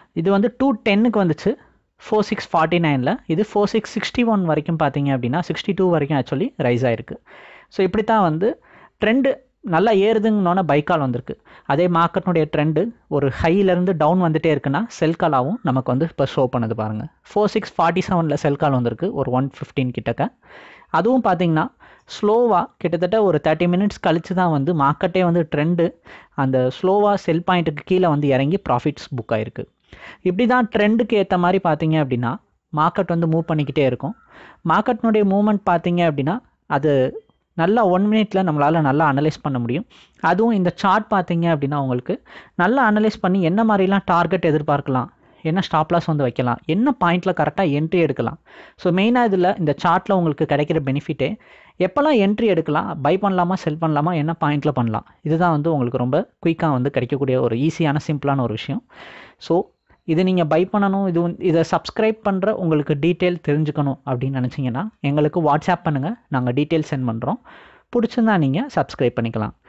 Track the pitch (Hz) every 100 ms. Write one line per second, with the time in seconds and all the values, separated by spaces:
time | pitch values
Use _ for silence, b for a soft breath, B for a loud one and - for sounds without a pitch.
0 | B - 170 196 226 - 269 220 - 196
1 | 240 220 180 151 196 277 b b b _
2 | - 214 208 208 - 170 160 175 165 139
3 | 123 233 - 165 208 208 202 220 - 220
4 | - - 233 208 170 151 156 160 147 143
5 | 139 135 120 151 - 160 - 185 185 165
6 | 143 147 123 135 214 - 131 120 131 113
7 | 117 - _ B B B B - 190 208
8 | 214 220 175 156 208 320 B B B -
9 | 208 254 269 247 _ _ 247 165 214 196
10 | 202 214 220 208 180 185 165 147 147 170
11 | 135 120 - - _ B B 139 180 170
12 | 170 190 180 165 151 151 151 160 226 -
13 | - 147 139 - 170 185 196 180 180 170
14 | 151 185 170 156 165 143 139 139 233 -
15 | 160 170 170 139 131 226 156 127 127 127
16 | 165 - 135 - 127 123 113 110 107 107
17 | 151 _ - 208 208 220 - - 170 175
18 | - 185 165 143 151 139 151 131 117 107
19 | 190 156 131 127 135 - - - 127 120
20 | 113 120 165 - B B B B B 160
21 | 202 262 220 175 175 156 185 _ B B
22 | B - 208 220 240 180 - - 175 170
23 | 180 220 202 151 156 160 175 180 202 -
24 | 180 165 - 185 180 151 139 170 143 151
25 | 185 185 175 175 160 147 156 175 170 -
26 | B B B - 131 131 127 - 185 202
27 | 208 202 - 165 175 180 165 147 - 185
28 | 180 147 147 131 139 190 - 123 151 147
29 | - 127 - 110 107 - - _ B B
30 | B B 185 180 240 247 220 226 208 226
31 | 226 208 190 180 175 190 185 151 160 156
32 | 139 123 120 175 _ _ _ 151 160 -
33 | 180 170 170 160 160 156 143 147 135 123
34 | 156 226 B B B B 165 170 214 226
35 | 226 214 202 190 208 202 - 175 180 175
36 | 170 143 139 226 - _ - 143 151 139
37 | 131 - - _ _ - 170 226 208 180
38 | 208 220 208 190 185 151 143 165 151 143
39 | 160 135 151 - 151 127 117 135 - b
40 | b b 165 185 226 214 175 - 196 202
41 | 214 202 175 170 170 160 139 147 131 123
42 | - 220 - B B - 180 269 226 208
43 | 214 - 185 190 165 196 220 202 190 196
44 | - 175 170 185 175 151 151 143 143 127
45 | 123 _ b b 160 180 151 160 156 170
46 | - 151 131 - 123 117 - 170 269 254
47 | 175 175 185 175 156 - 185 143 160 180
48 | 156 127 117 151 _ B B B 185 175
49 | 214 247 233 190 180 202 156 143 180 175
50 | - 196 165 143 156 143 147 160 135 135
51 | - 147 139 214 B B B B 185 285
52 | 302 254 196 208 226 170 156 151 202 156
53 | 135 185 196 185 175 185 - 151 160 147
54 | 156 170 151 165 147 147 151 127 117 107
55 | - b 151 165 175 151 160 151 120 123
56 | 123 143 - _ 170 160 160 131 123 131
57 | 123 135 135 127 123 113 151 - 160 147
58 | - 147 139 139 120 107 - 175 - B
59 | B B B B - 170 - _ _ b
60 | - 160 185 185 160 160 185 208 202 196
61 | 196 170 175 - 185 160 160 170 - -
62 | 214 220 208 190 196 214 175 151 147 143
63 | 165 175 180 175 - 147 156 156 143 131
64 | - 123 131 135 123 - 127 120 214 -
65 | 143 147 147 175 156 151 175 175 175 139
66 | 147 233 - 135 123 127 147 165 151 139
67 | 127 113 - 233 B B B B B 240
68 | 233 - 220 196 139 143 277 - - -
69 | 123 - 117 113 107 -